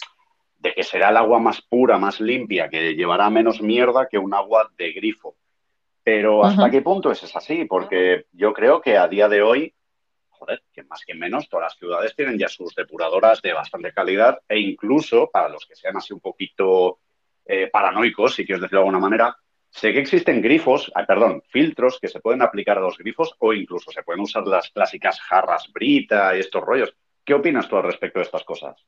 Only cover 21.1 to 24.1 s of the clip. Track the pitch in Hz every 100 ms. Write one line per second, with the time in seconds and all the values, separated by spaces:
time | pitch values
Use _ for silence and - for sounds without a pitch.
21.1 | 95 113 - - 131 160 - 127 - 92
22.1 | - 110 127 117 101 101 101 92 - 104
23.1 | 131 160 - 110 107 90 87 - - -